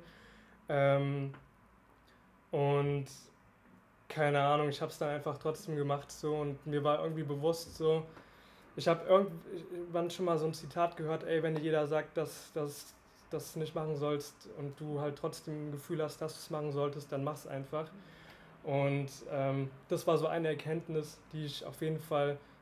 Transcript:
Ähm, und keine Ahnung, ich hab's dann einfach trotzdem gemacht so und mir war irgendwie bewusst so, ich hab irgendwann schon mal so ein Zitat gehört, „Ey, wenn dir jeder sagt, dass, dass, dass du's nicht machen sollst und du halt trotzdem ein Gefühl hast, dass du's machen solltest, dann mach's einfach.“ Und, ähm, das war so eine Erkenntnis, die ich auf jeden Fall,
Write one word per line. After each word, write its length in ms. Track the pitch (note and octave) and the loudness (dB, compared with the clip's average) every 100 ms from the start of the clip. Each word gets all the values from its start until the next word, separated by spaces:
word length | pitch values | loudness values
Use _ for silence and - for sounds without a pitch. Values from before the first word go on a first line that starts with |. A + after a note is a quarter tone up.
| - - - - - - - | -10 -20 -20 -20 -20 -12 0
Ähm, 640 | D3 C#3 C#3 C#3 C#3+ C#3 - - - - - - - - - - - _ | 4 6 6 4 0 -4 -6 -16 -20 -20 -20 -20 -20 -20 -20 -20 -20 _
und 560 | D#3 C#3+ C#3+ C#3+ C#3+ C3+ - - - - - - - - - - | 2 4 4 2 0 -4 -12 -20 -20 -20 -20 -20 -20 -20 -20 -8
keine 320 | D#3 D3 C#3+ | 2 4 6
Ahnung, 300 | C#3+ D3 D3+ | 6 6 4
ich 120 | C#3 | 0
hab's 160 | D#3 - | -4 -2
dann 120 | D3+ | -2
einfach 280 | D3 D3 C3+ | -2 -4 -2
trotzdem 380 | D#3+ D#3 - D3+ | -2 -4 -2 -2
gemacht 360 | C#3+ C#3+ - | 0 0 -4
so 240 | - D3+ D3+ | -6 -2 0
und 300 | C#3+ C#3 D3+ | -2 -4 -2
mir 180 | D3 | 2
war 200 | D3 D3+ | 4 2
irgendwie 200 | D#3+ D#3+ | 2 -2
bewusst 520 | C#3+ C#3+ D#3 E3 - - | -4 0 0 0 -4 0
so, 280 | D#3+ D#3+ D#3+ - - - - - - - | 2 2 0 -12 -20 -20 -20 -20 -14 -2
ich 100 | E3+ | 2
hab 220 | E3 - | 4 8
irgendwann 1040 | F#3+ G3+ E3 - F3+ - F3 F3 E3+ F3 | 6 6 -2 -10 -10 -8 -10 -4 0 0
schon 140 | - F3+ | 0 2
mal 120 | E3 | 2
so 80 | D#3+ | 2
ein 80 | |
Zitat 420 | D#3 D3 - E3+ - | -2 -6 0 0 0
gehört, 280 | D#3 D#3+ | -2 -2
„Ey, 180 | - E3 | 0 2
wenn 140 | D#3+ D#3 | 2 0
dir 60 | |
jeder 260 | D#3+ D#3 D3 | 2 2 2
sagt, 280 | D#3 D3+ - | 2 0 -2
dass, 380 | D3 - - | -4 -6 -8
dass, 400 | D#3+ D3 C#3+ - - - - - | -4 -4 -6 -14 -20 -20 -20 -10
dass 220 | - A#2 | -8 -6
du's 20 | D#3+ | -6
nicht 180 | D#3 | -4
machen 220 | E3 D#3 D3 | -2 -2 0
sollst 540 | D3 D3 - - - - | 0 0 -4 -12 -14 -8
und 200 | C#3+ C#3 | -8 -6
du 220 | D3+ D3 | -4 -2
halt 160 | D3 C#3 | -2 -2
trotzdem 520 | E3 D#3 - D3+ D3+ | -4 -6 -8 -6 -6
ein 20 | |
Gefühl 300 | C#3+ - D#3+ | -8 -4 -2
hast, 180 | D3+ - | -2 -4
dass 140 | D#3 - | -6 -8
du's 160 | - | -6
machen 200 | D#3 D3+ | -4 -2
solltest, 400 | C#3+ C#3+ D3 C#3 | 0 0 -2 -6
dann 120 | C#3 | -2
mach's 240 | C#3 C#3+ - | -2 -4 -6
einfach.“ 420 | C3+ C3+ D#3 D#3+ - - - - - - - | -8 -4 -6 -6 -10 -20 -20 -20 -20 -20 -10
Und, 460 | - C#3 C#3 C#3 C3+ - - | 0 2 4 2 -2 -8 -6
ähm, 380 | C#3+ C3+ C#3 C3+ - - | 0 2 2 -2 -6 -2
das 180 | F3 - | 0 4
war 100 | D#3+ | 4
so 100 | D#3 | 4
eine 220 | E3+ D#3+ | 2 0
Erkenntnis, 720 | D3+ D#3 D#3+ E3 D#3+ D3 - - | 0 -2 -4 -2 -4 -4 -8 -12
die 140 | D#3 D3 | -8 -6
ich 200 | - - | -6 -10
auf 160 | C3+ | -4
jeden 180 | D#3 D#3 | -2 -2
Fall, 380 | D#3 D3 C#3+ C#3+ - - | 0 2 2 0 -8 -20